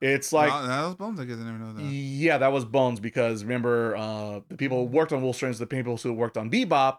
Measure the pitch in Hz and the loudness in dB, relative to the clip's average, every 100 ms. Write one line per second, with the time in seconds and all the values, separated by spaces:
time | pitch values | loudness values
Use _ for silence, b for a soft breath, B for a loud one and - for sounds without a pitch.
0 | 135 139 - 156 151 143 127 135 165 185 | 0 2 2 2 4 2 0 -2 -2 -4
1 | 208 202 123 117 113 113 113 110 143 139 | -8 -6 -6 -8 -8 -8 -10 -8 -6 -6
2 | 135 139 160 143 135 139 117 135 127 117 | -4 0 4 4 4 2 2 2 2 0
3 | 110 135 117 113 104 123 120 120 113 104 | -4 0 0 0 -2 -2 2 2 2 -2
4 | 110 107 104 104 - - 135 127 123 143 | -4 -6 -6 -8 -10 -4 0 0 2 2
5 | 160 143 131 123 131 110 117 131 120 117 | 2 2 0 0 -2 -4 -4 -4 -4 -4
6 | 123 113 117 110 110 208 220 147 135 | -2 0 -2 -2 0 0 4 4 4